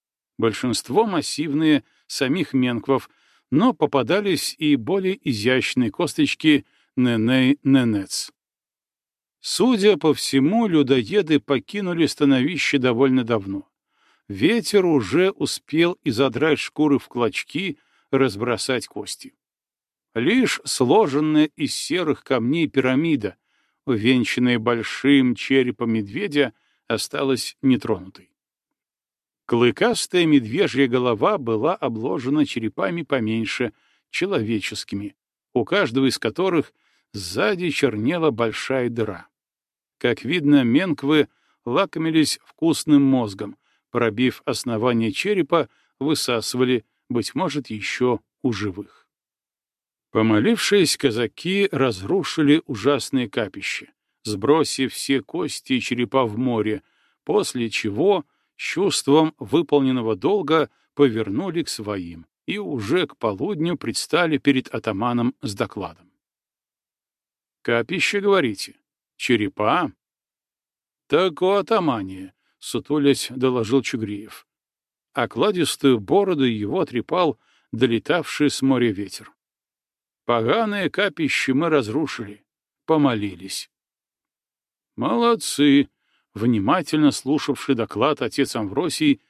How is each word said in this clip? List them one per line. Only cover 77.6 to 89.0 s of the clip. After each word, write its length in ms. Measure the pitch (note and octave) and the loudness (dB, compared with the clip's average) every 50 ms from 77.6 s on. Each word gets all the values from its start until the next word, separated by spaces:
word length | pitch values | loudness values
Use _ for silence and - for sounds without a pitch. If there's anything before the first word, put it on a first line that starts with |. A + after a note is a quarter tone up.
| _ _ | _ _
долетавший 800 | - A2+ C3 A#2+ A#2 G#2+ - - E3+ E3+ C#3+ - - - D3 C3 | 0 0 2 2 2 0 0 0 0 0 -2 -4 -2 0 0 0
с 120 | - - | 2 0
моря 300 | C3+ C3+ C3+ B2 B2 A2+ | 2 2 2 4 2 0
ветер. 400 | F#2+ G2 G2+ F#2 - - - - _ _ _ _ _ _ _ _ _ _ _ _ _ _ _ _ _ _ _ | 0 -2 -8 -10 -12 -16 -18 -20 _ _ _ _ _ _ _ _ _ _ _ _ _ _ _ _ _ _ _
«Поганое 640 | - A#2+ A#2 A2+ A#2 F3+ A3+ A3+ G#3 G3+ G3+ F3+ C#3+ | -2 0 0 2 2 0 0 0 -2 -2 -4 -4 -2
капище 640 | - F#3+ G#3 F#3+ D3+ - D#3+ - - - - C#3 B2+ | -2 -2 -2 -2 -2 -2 -2 -2 -2 -2 -2 0 0
мы 140 | C#3+ E3+ E3 | 0 2 2
разрушили, 760 | D#3 C#3 A2+ G#2 A2+ D#3 D#3+ - - - G#2+ G2+ G#2 - _ _ _ _ _ _ _ _ _ | 2 2 2 0 -2 -4 -4 -4 -8 -10 -12 -12 -14 -20 _ _ _ _ _ _ _ _ _
помолились». 840 | - D#3+ D#3 C#3+ C3 A#2 G#2 G#2 G2 F#2 F2 F#2 F#2+ - - - - _ _ _ _ _ _ _ _ _ _ _ _ _ _ _ _ _ _ _ _ _ _ _ _ _ | 0 2 4 4 2 2 0 -2 -6 -8 -10 -12 -12 -12 -12 -12 -14 _ _ _ _ _ _ _ _ _ _ _ _ _ _ _ _ _ _ _ _ _ _ _ _ _
«Молодцы!» 920 | A2 A#2 E3 A3+ A#3 A#3 A#3 A#3 E3 - - - C#3+ D3 C#3+ C#3 C#3+ C3+ - _ _ _ _ _ _ _ _ | -6 -4 -2 0 2 2 2 2 0 -2 -6 0 4 6 6 6 6 4 2 _ _ _ _ _ _ _ _
Внимательно 800 | _ G2+ A2+ B2 A#2 G#2 F#2+ A#2 E3+ F#3 D3+ - E3 D#3 D3+ C#3 | _ -2 0 2 2 2 2 2 0 0 0 -2 0 2 4 4
слушавший 640 | B2 - - B2+ D3+ D3 - - B2 - - - B2+ | 2 0 -2 -2 -2 0 0 -4 -4 -4 -2 -2 -2
доклад 480 | A2 A2 - - G#2 B2+ D3+ C#3+ - | 0 -2 -4 -2 0 0 0 0 -2
отец 320 | B2+ A2 - - C3 - - | -4 -4 -2 -2 -2 -2 -2
Амвросий 640 | A#2 G#2+ F#2 G#2 C3+ F3+ D#3+ - - | -6 -6 -4 -4 -2 -2 -2 -2 2